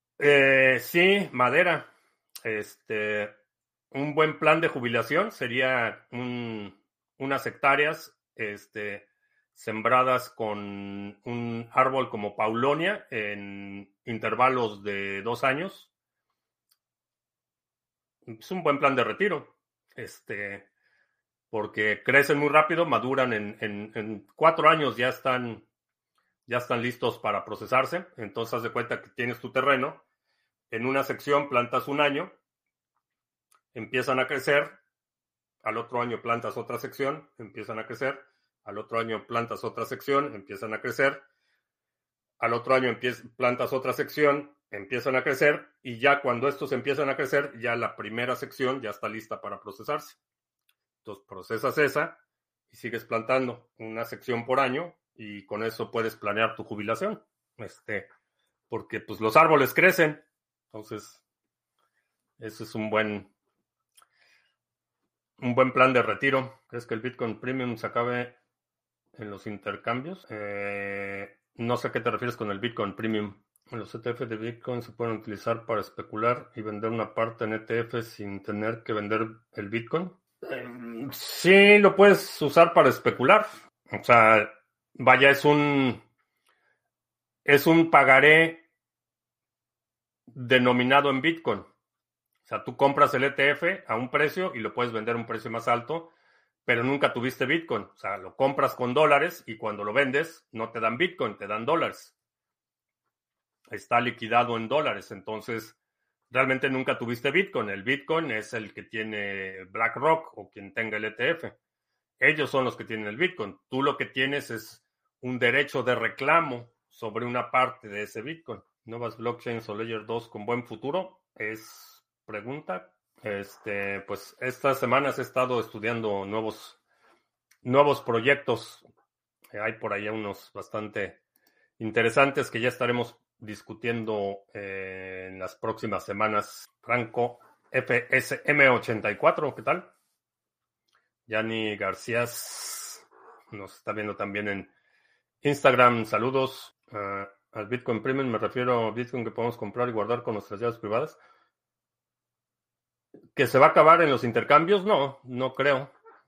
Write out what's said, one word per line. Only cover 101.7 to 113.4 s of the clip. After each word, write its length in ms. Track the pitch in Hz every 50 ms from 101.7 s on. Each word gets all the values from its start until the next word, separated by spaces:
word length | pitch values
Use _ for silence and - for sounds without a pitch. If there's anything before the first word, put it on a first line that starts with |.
| 165 165 131 104 - - - - _ _ _ _ _ _ _ _ _ _ _ _ _ _ _ _ _ _ _ _ _ _ _ _ _ _ _ _ _ _ _ -
Está 280 | 113 101 - - 120 120
liquidado 580 | 120 123 117 - 117 107 117 120 120 113 117
en 100 | 113 113
dólares, 420 | 107 131 151 151 123 104 98 90 -
entonces 680 | 107 95 - 110 107 107 - - 117 110 - - _ _ _ _ _ _ _ _ _ _ _ _
realmente 400 | - 127 135 131 131 131 - 135
nunca 300 | 131 131 127 143 127 -
tuviste 320 | 123 117 120 117 - 139
Bitcoin. 380 | 139 185 196 - - 131 107 101
El 120 | 98 98
Bitcoin 480 | 95 123 139 139 - - 156 160 165 135
es 240 | 110 107 104 - 123
el 200 | 113 107 95 -
que 100 | 107 92
tiene 800 | - - 110 110 110 107 104 101 101 98 98 95 95 95 95 92
BlackRock 720 | 92 98 113 113 113 - 123 139 156 160 160 - - -
o 140 | - 95 -
quien 220 | - 104 101 95 -
tenga 240 | 117 110 110 107
el 80 | 107 107
E 60 | 107
T 200 | - - 120 151
F. 260 | 170 - - 104 - _ _ _ _ _ _ _ _ _ _ _ _ -
Ellos 300 | 127 147 151 151 139 123
son 160 | - 135 131
los 100 | 120 -
que 100 | - 113
tienen 220 | - 113 110 107
el 100 | 104 107
Bitcoin. 400 | 131 180 180 - -